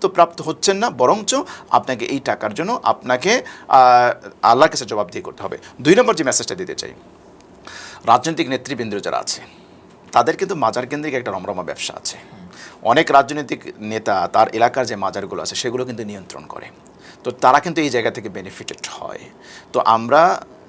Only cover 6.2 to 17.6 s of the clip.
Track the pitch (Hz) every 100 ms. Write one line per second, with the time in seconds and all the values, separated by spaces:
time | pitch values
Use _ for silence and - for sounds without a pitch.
6.2 | 135 - - 98 92 - - - - -
7.2 | - - _ - - - - - 113 123
8.2 | 160 156 127 127 127 131 113 101 87 62
9.2 | - - - - - - - _ - -
10.2 | 120 156 185 180 113 120 127 147 151 131
11.2 | 107 95 95 92 80 69 - - - -
12.2 | - - - - - - 107 135 160 139
13.2 | 139 151 131 131 - - 107 110 - 92
14.2 | 87 113 - 110 117 135 117 107 98 98
15.2 | 98 90 82 - 127 123 127 117 107 101
16.2 | 87 - - - - - - - - -
17.2 | 127 120 127 143